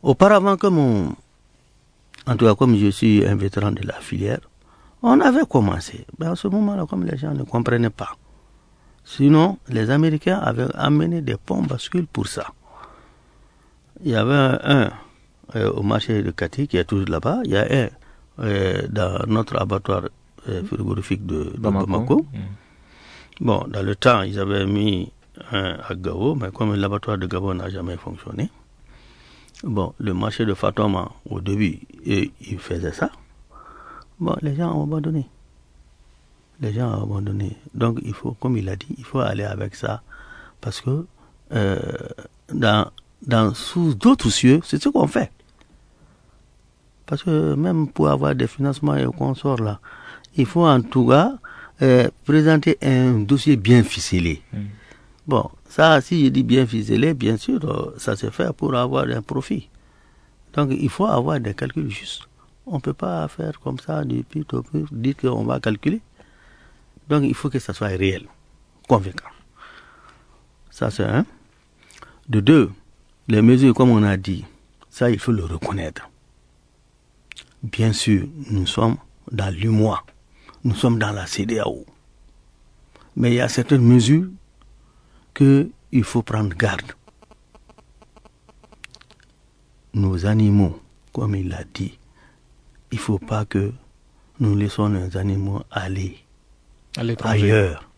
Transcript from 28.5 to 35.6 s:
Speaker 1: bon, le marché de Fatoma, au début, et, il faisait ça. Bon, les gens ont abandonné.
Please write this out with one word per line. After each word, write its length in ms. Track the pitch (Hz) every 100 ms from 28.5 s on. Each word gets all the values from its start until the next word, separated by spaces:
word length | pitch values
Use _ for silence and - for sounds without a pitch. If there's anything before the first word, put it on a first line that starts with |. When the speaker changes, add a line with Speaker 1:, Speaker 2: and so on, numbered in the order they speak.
| - _ _ - - - - - - - -
Speaker 1:
bon, 300 | 180 104 87 -
le 160 | 110
marché 320 | 92 107 - 110
de 80 |
Fatoma, 560 | 95 104 - 107 92 90 - -
au 120 | 98
début, 380 | 92 101 104 76 - - -
et, 260 | 98 - - -
il 100 | 92
faisait 340 | - 87 82
ça. 180 | - - - - _ - - - - - - - _
Bon, 180 | 175 -
les 140 | 151 139
gens 220 | 170 160
ont 60 |
abandonné. 440 | 147 156 156 156 131 _ _ _